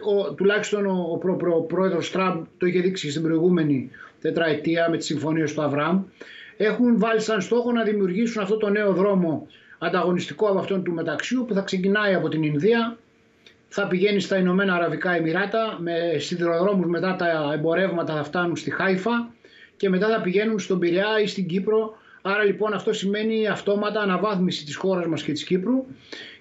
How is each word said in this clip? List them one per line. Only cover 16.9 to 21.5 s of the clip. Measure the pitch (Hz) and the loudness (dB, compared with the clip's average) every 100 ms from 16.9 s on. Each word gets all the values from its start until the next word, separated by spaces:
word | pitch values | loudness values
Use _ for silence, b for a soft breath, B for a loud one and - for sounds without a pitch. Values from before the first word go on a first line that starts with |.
| 165 185 180 | 0 -2 0
τα | 175 160 147 | 0 0 0
εμπορεύματα | 151 160 170 190 170 151 | -2 0 0 0 -2 -4
θα | 151 | -4
φτάνουν | 147 185 175 151 | -4 -2 -2 -2
στη | - | -4
Χάιφα | - 185 185 226 240 233 - B B B - | -2 0 0 0 -2 -4 -12 B B B -4
και | 196 | 0
μετά | 185 214 | 2 2
θα | 220 | 0
πηγαίνουν | 180 185 220 214 | 0 0 0 -2
στον | - 185 | -2 0
Πειραιά | 170 180 208 214 | 2 0 2 0
ή | 208 | 0
στην | - | -2
Κύπρο. | 170 | -2